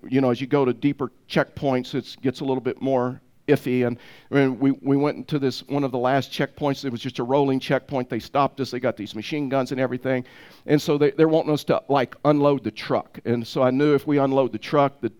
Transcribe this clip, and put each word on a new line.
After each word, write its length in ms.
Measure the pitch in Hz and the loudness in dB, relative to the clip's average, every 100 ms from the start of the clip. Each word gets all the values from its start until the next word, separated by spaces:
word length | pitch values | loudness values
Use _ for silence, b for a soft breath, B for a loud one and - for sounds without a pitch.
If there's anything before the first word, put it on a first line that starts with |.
| - | -2
you 140 | 131 | 2
know, 80 | 127 | 2
as 100 | 120 | 0
you 80 | 131 | 0
go 200 | 147 127 | 2 2
to 80 | |
deeper 380 | 113 143 143 127 _ - | 2 0 -2 -6 _ -4
checkpoints, 640 | 165 139 - 139 127 123 | -2 -2 -2 0 0 -2
it 200 | 135 - - | -6 -8 -6
gets 200 | 131 - | -4 -2
a 40 | |
little 160 | 135 127 | -2 -2
bit 220 | 120 - | -4 -4
more 400 | 131 131 123 127 _ _ - | 0 0 0 -6 _ _ -2
iffy. 380 | 139 135 127 120 | -2 0 -2 -2
And, 100 | 120 B B B | -4 B B B
and 300 | 139 135 117 | 0 0 2
we, 120 | 139 | 0
we 260 | 135 135 139 | 0 0 0
went 180 | 147 - | 0 -4
into 220 | - 151 | -6 -4
this, 280 | 135 - - | -4 -4 -6
one 140 | 143 | -4
of 80 | 135 | -4
the 60 | 123 | -2
last 340 | 127 139 127 | 0 0 -2
checkpoints. 540 | - 139 - 147 135 | -4 -6 -4 -4 -2
It 80 | 139 | -6
was 80 | 120 | -6
just 180 | 135 127 | -8 -6
a 60 | |
rolling 340 | 120 139 139 131 | 0 2 2 0
checkpoint. 520 | - 135 - 135 123 | 0 -2 -2 -6 -4
They 80 | 117 | -6
stopped 420 | - 143 139 - | -2 0 0 -2
us. 100 | 123 | -6
They 80 | 123 | -4
got 200 | 120 107 | -4 -4
these 160 | 98 | -8
machine 340 | 107 - 151 135 | -10 -6 -6 -2
guns 240 | 135 127 | -2 -2
and 80 | 131 | -2
everything. 460 | 127 123 131 127 123 B B B - | -2 -2 -2 -4 -4 B B B 2
And 120 | 147 | 2
so 160 | - 147 | 2 2
they, 140 | 147 | 2
they're 160 | - 160 | 4 4
wanting 260 | 160 147 | 4 0
us 100 | 147 | -2
to, 180 | - 113 - | 0 -2 2
like, 260 | 139 120 - 147 | 0 0 0 2
unload 360 | 147 143 135 | 4 4 2
the 80 | 110 | -4
truck. 480 | - - 120 - - | -8 -2 -2 -4 -8
And 220 | - 117 113 | -2 -2 -2
so 160 | 147 | 0
I 80 | 127 | 2
knew 240 | 131 151 | 4 4
if 120 | 139 151 | 2 2
we 120 | 143 | 2
unload 340 | 135 135 127 | 2 2 0
the 60 | 110 | -2
truck, 420 | - 175 139 - | 0 2 2 0
the, 100 | 113 | -8